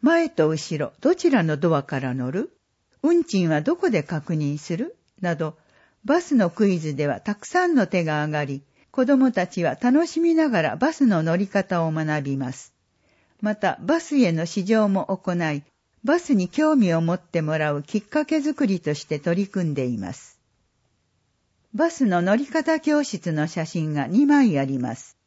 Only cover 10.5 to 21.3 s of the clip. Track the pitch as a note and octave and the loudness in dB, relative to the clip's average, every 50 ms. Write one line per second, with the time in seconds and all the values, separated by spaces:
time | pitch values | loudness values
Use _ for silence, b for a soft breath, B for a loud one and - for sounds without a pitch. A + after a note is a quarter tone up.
10.5 | A#3+ F#3 D#3+ D3 - E3 G#3+ D4+ D#4 - C#4+ A#3+ G#3 E3 D#3+ E3 E3 F3+ G3+ G3 | 2 0 0 0 -2 0 -2 -2 0 2 2 4 4 2 2 2 0 0 -2 0
11.5 | - G3+ F#3+ - F#3+ F3 E3 D#3+ D#3 D#3 D#3 D#3 D3+ D3+ C#3 C#3 C#3 C3+ C3+ B2 | -2 -2 -2 0 -2 -2 0 0 -2 -2 -2 -2 -2 -2 -2 -4 -4 -4 -4 -6
12.5 | C3+ - - - _ _ _ _ _ _ _ _ _ _ _ _ _ _ - G#3 | -8 -10 -16 -20 _ _ _ _ _ _ _ _ _ _ _ _ _ _ -4 -4
13.5 | G#3+ G#3+ - F#3+ - - - F3 D4+ E4 E4 - D4+ C#4+ B3 F#3 E3 D#3+ D#3+ E3 | -4 0 -2 -2 -2 -2 -2 0 0 0 0 0 2 2 4 4 2 0 -2 -4
14.5 | - G#3+ F#3 F#3+ A3+ A3 G#3+ G#3 G3 F#3+ - - F#3+ F#3 _ - F3+ F3 E3+ D#3 | -4 -4 -2 0 2 2 2 2 2 -2 -2 -2 -6 -6 _ -4 -4 -2 -2 -2
15.5 | D3 C#3+ C#3+ _ _ _ _ _ _ _ _ A3 D4 F4 F4 - D4 G3+ F3+ F#3 | -2 -4 -8 _ _ _ _ _ _ _ _ 0 0 0 2 2 0 0 0 0
16.5 | - - D4+ D#4 D#4 C#4 A3 F3+ E3 E3 E3 E3 E3+ F3 _ _ - E3+ D#3 D3+ | 0 0 2 4 4 4 4 4 2 2 2 0 -2 -2 _ _ -4 -2 -2 0
17.5 | D#3 D#3 D3+ D3+ D3 C#3+ D3 - - G#3+ - _ - D4+ D4+ D4 D#4 D#4 C#4 D4+ | -2 0 0 0 -2 -4 -6 -4 -4 -6 -6 _ -2 -2 -2 0 0 0 0 -2
18.5 | D4+ - D4 A3 G3 F3 - D#3 D3 D3 - _ D#3 D3+ D3 F3 E3+ F3+ G3+ F#3+ | -2 0 0 0 0 0 -2 -4 -4 -4 -4 _ -8 -4 -2 -2 0 0 -2 -4
19.5 | - G3 F3+ D#3+ D3 C#3 C3 B2 B2 G#2+ G2 F2+ E2 - - - _ _ _ _ | -2 -4 -2 -2 -2 -2 -2 -2 -4 -4 -6 -8 -10 -12 -16 -20 _ _ _ _
20.5 | _ _ _ _ _ _ _ _ _ _ _ _ _ _ _ _ | _ _ _ _ _ _ _ _ _ _ _ _ _ _ _ _